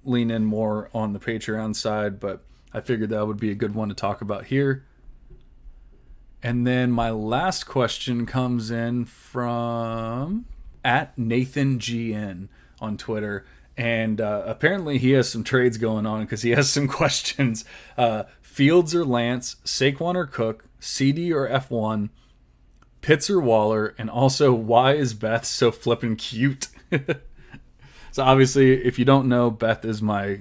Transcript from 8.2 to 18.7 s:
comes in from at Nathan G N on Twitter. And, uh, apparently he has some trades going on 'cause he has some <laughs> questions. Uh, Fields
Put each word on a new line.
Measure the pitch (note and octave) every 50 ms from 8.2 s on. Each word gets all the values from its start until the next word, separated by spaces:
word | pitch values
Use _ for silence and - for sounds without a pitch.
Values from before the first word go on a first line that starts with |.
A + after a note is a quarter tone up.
| A#2+
comes | A2+ - C3 B2+ B2 B2 A#2+ A2 A2
in | A#2 A#2 A#2 A#2 A#2+ B2 A#2+
from | - - - - - - B2+ B2 A#2+ A#2+ A#2+ A#2 A#2+ A#2+ A#2 A#2 A2+ A2+ A2+ A2+ A2+ A2+ B2 C#3 E3 G3+ A3+ A#3+ - - - - - - - -
at | C3 A#2+ C#3 D#3 - - -
Nathan | A#2 A2+ A#2 B2 B2+ C3 - C#3 C#3 C#3 C3 A#2+
G | G#2+ A2+ A#2+ A#2 A#2 A2+ G#2+
N | G#2+ G#2 G2+ F#2 F2+ F#2+ F#2+ - - - - _ _
on | - A2 G#2 G2
Twitter. | - - A2+ G#2+ G#2 G#2 G2+ G2 - - - - - _ _ -
And, | A#2 A#2 A#2 A2+ A2+ A2 G#2+ G#2
uh, | A2+ G#2 G#2+ G#2 F2+
apparently | A2+ A2+ - - D#3 F#3+ G3 F3 D3+ C#3+ B2+
he | A2+ B2+
has | C#3 C3+ A#2+ -
some | - A#2 G#2
trades | - - B2+ B2 B2 A2+ A2
going | A#2 A2+ A2 G#2+ G#2+
on | G#2+ G#2+ A2 G#2+
'cause | - - G2+
he | G#2+ A#2
has | A#2+ D3 C#3+ C#3+
some | - D3 C#3+ C3+
<laughs> | - -
questions. | - C#3+ - - - - - - C#3 A#2+ A2+ G#2+ - - - - - - - -
Uh, | B2 A#2 A2 G#2+ G2+ - - _
Fields | _ - - - C#3 C#3+